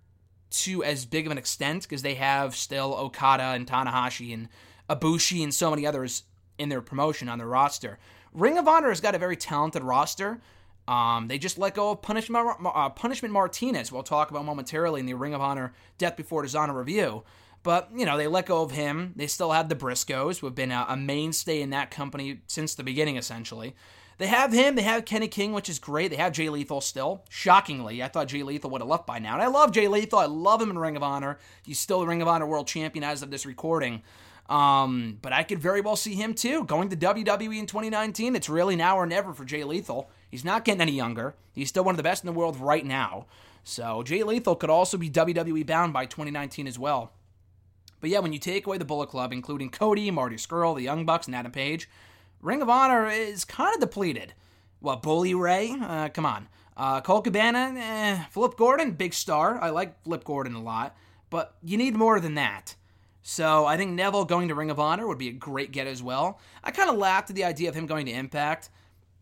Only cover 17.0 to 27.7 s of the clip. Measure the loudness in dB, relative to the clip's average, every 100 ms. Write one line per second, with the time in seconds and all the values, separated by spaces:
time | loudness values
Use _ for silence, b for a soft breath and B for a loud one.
17 | 0 -2 -12 b b b 2 2 2 -2
18 | 0 2 2 2 2 2 0 -2 -2 -2
19 | -4 -6 -6 -2 2 2 2 -2 -4 -4
20 | -2 -2 -2 -2 -6 -4 -2 -2 -2 -2
21 | -2 -2 -2 -2 -2 -2 -2 -2 -4 -6
22 | -8 -8 -8 -10 -10 -6 -4 -4 -4 0
23 | 0 0 -6 -10 -10 -10 -12 -14 B B
24 | B B 2 4 6 6 6 6 2 2
25 | 0 -2 -2 -2 -2 -2 -4 -8 -4 -2
26 | -2 0 0 0 -2 -2 -4 -4 -4 -4
27 | -4 -4 -10 -2 6 8 6